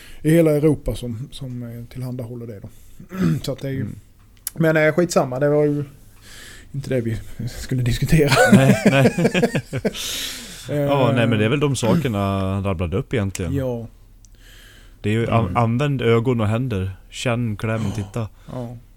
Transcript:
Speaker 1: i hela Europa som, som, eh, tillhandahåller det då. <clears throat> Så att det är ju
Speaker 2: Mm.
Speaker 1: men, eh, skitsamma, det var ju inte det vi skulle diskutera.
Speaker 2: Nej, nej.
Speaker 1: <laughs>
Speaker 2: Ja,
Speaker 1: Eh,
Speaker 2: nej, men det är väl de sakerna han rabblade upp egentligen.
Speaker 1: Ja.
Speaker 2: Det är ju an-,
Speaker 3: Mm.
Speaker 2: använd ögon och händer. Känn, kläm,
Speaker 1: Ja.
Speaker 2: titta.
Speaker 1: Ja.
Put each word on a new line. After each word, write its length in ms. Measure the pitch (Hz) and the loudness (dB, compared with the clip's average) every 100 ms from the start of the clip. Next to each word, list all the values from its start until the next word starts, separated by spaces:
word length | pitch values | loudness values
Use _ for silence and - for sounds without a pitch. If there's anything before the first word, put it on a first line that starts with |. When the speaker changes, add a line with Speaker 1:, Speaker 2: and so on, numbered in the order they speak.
| - - | -18 -4
Speaker 1:
i 80 | 151 | 2
hela 200 | 165 160 | 4 4
Europa 440 | 147 156 131 - 110 | 4 2 0 -2 -6
som, 340 | 123 107 139 | -8 -8 -10
som, 320 | - 131 123 | -12 -12 -10
eh, 200 | 117 117 117 | -12 -12 -14
tillhandahåller 540 | 127 127 127 117 120 117 | -12 -10 -8 -10 -10 -12
det 120 | 98 | -12
då. 100 | - - - - - | -16 -18 -20 -20 -14
<clears throat> 360 | 185 175 151 | -2 0 0
Så 80 | - | -4
att 80 | 127 | -6
det 80 | 139 | -6
är 40 | |
ju 100 | 135 | -6
Speaker 2:
Mm. 140 | 104 - - - - - - | -6 -10 -18 -20 -20 -16 -14
Speaker 1:
men, 240 | - 160 156 | 0 2 4
eh, 160 | 156 | 4
skitsamma, 460 | 151 175 190 135 127 | 2 2 2 0 0
det 100 | 147 | 2
var 160 | 147 147 | 4 2
ju 180 | 147 143 - - - - - - - - | 0 -6 -12 -20 -20 -20 -20 -20 -20 -12
inte 180 | 139 135 | -10 -4
det 120 | 131 | -2
vi 160 | 110 107 - - 117 | -2 -6 -8 -10 -10
skulle 340 | - - 127 | -10 -6 -2
diskutera. 480 | 120 113 139 160 135 131 - | -2 0 2 4 6 6 8
Speaker 2:
Nej, 280 | 127 135 - - | 8 8 4 4
nej. 280 | 139 240 - | 4 4 4
Speaker 1:
<laughs> 460 | 233 202 233 - - 131 208 - - - - - - - - | 0 2 0 -2 -4 -4 -4 -6 -8 -8 -8 -12 -16 -16 -6
Speaker 2:
Ja, 380 | 147 143 139 120 | -2 0 2 2
Speaker 1:
Eh, 60 | 120 | 4
Speaker 2:
nej, 120 | 113 | 2
men 120 | 107 | 2
det 60 | 110 | 2
är 40 | |
väl 100 | 143 | 2
de 160 | 147 127 | 0 0
sakerna 640 | 120 180 139 101 98 98 | 2 2 2 0 0 0
han 240 | 95 98 | 0 -2
rabblade 340 | 98 90 87 92 | -2 -2 -2 -2
upp 160 | - | -2
egentligen. 400 | 123 98 - 87 139 | -2 -2 -4 -4 -2
Speaker 1:
Ja. 320 | 131 120 117 - - - - - - - - - - - | -4 -6 -10 -18 -20 -20 -20 -20 -20 -20 -20 -20 -20 -8
Speaker 2:
Det 80 | 104 | -2
är 40 | |
ju 160 | 113 110 | 0 2
an-, 140 | 113 95 | 0 2
Speaker 3:
Mm. 120 | 90 | 0
Speaker 2:
använd 440 | 113 120 147 131 | 0 0 0 0
ögon 400 | 117 117 117 120 | 2 2 2 0
och 60 | 104 | 0
händer. 440 | 113 131 98 95 - - | 0 -2 -2 -4 -8 -16
Känn, 480 | - 127 117 117 104 | -6 -4 -2 -2 -4
kläm, 240 | 110 110 104 | -4 -2 -2
Speaker 1:
Ja. 60 | 104 | -4
Speaker 2:
titta. 340 | 98 123 107 - - | -6 -6 -8 -12 -14
Speaker 1:
Ja. 260 | 127 120 120 - | -10 -10 -14 -18